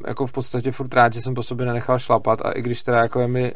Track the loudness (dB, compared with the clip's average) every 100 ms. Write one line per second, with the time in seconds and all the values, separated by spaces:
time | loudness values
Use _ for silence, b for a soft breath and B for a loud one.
0 | -4 -4 -4 -4 -4 -4 -2 -4 0 4
1 | 4 4 -4 -4 -4 -4 -2 -2 0 0
2 | 2 2 4 0 0 -4 -4 -4 2 2
3 | 2 2 0 0 -2